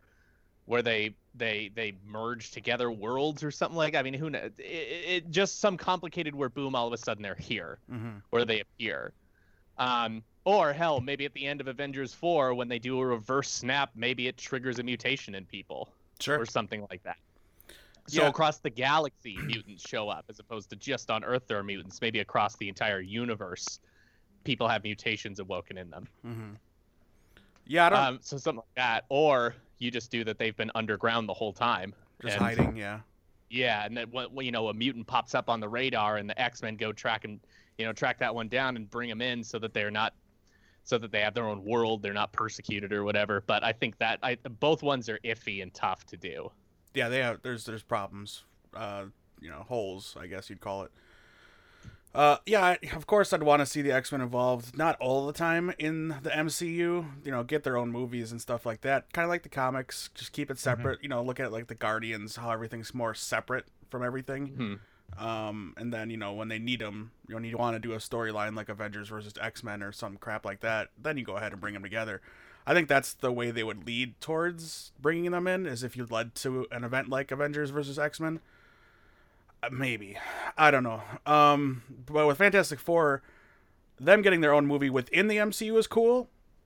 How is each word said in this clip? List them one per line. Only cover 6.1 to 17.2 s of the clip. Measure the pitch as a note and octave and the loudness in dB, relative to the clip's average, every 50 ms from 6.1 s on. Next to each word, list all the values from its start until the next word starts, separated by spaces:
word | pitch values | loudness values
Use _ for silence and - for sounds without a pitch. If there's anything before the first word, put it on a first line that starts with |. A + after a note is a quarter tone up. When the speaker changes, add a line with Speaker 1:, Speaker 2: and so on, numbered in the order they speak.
| - F3 E3 D3+ C#3+ | -4 -4 -4 -4 -2
Speaker 1:
where, | C#3+ C#3 B2 | -2 -2 -2
boom, | - C#3+ C#3 C3+ C3+ | -2 -4 -4 -2 0
all | B2 A#2 | 0 0
of | A#2 A#2+ | 0 -2
a | |
sudden | A2+ - A#2+ A2 G2+ G#2 | -4 -4 -4 -4 -4 -6
they're | G2 F2+ | -8 -8
here, | D#2+ - - A#2+ G2+ E2+ D2 C#2 - _ - | -8 -6 -4 -4 -4 -4 -8 -12 -14 _ -12
Speaker 2:
Mm-hmm. | B2+ A2+ A2+ A#2 G#2+ G2+ - _ | -10 -8 -8 -8 -10 -12 -8 _
Speaker 1:
or | - A#2 A#2+ | 2 2 4
they | A#2 A2 G#2 | 4 2 0
appear. | G2+ - _ - A#2 G#2+ D2 C#2 A1+ - - _ _ _ _ _ _ _ _ _ _ _ _ - | -2 -6 _ -6 -4 -4 -4 -4 -6 -10 -12 _ _ _ _ _ _ _ _ _ _ _ _ -2
Um, | B2+ B2+ B2 A#2+ A#2 A2+ A2+ A2 A2+ _ _ _ _ | 0 2 2 2 0 0 -4 -6 -12 _ _ _ _
or | F#3 G3+ G3+ E3 D3 C#3+ | 4 6 6 6 4 2
hell, | D#3 E3+ E3 D3 B2+ | 2 2 2 2 0
maybe | B2 C#3 C#3+ C3+ C#3 | 0 -2 -4 -4 -4
at | C#3 - | -6 -6
the | C#3 C#3 | -6 -4
end | C#3 C#3+ C#3+ | -4 -4 -4
of | C3 | -6
Avengers | C3 B2+ B2 C#3+ C#3 C3+ C3+ C3+ A#2+ - | -6 -4 -4 -6 -4 -4 -6 -6 -6 -8
four, | - E3 F3 E3+ D3+ C3+ C3 B2 | -2 0 2 4 4 4 4 2
when | B2 B2 | 0 -2
they | A#2+ B2 | -2 -4
do | A#2 A2 C3 C3 B2+ | -4 -2 -2 0 0
a | C3 | 2
reverse | B2+ B2 A2+ G#2 - C3 C#3 C3+ - | 2 0 0 0 0 0 0 0 0
snap, | - - A#2+ B2 C3+ C#3+ C#3 - - | -6 -4 -2 0 2 2 0 0 -2
maybe | A2 A#2 B2 B2+ B2 B2 | -2 -2 0 0 0 -2
it | B2+ B2 | -4 -4
triggers | - - - C#3 B2+ B2 C3 A#2+ B2 | -6 -8 -6 -6 -4 -2 -2 -4 -2
a | A#2+ | -2
mutation | B2+ B2 A2+ - B2+ C3+ C3+ - - G2 | -4 -4 -2 0 -2 -2 -2 -4 -10 -12
in | G2 F#2+ | -12 -12
people | - - G2 F2+ - D2+ B1+ - - _ _ _ _ _ - | -12 -14 -16 -12 -12 -10 -10 -10 -12 _ _ _ _ _ -8
Speaker 2:
Sure. | - C#3 D3 D3 | -2 -2 0 0
Speaker 1:
or | A2+ | -2
something | - - B2 G#2+ G2 A2 G#2 G2+ - | 0 -2 -2 -2 -2 -6 -8 -8 -10
like | F#2 F#2+ - | -14 -12 -10
that. | F#2 E2+ - | -10 -10 -10